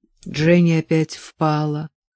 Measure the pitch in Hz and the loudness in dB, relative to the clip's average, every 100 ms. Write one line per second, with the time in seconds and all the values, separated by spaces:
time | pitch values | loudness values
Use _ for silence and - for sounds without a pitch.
0 | _ _ - 143 160 175 170 160 - 160 | _ _ -12 -2 2 4 4 2 0 -2
1 | 156 - - - 156 151 151 147 156 _ | -2 -8 -18 -4 -2 0 -4 -6 -10 _
2 | _ | _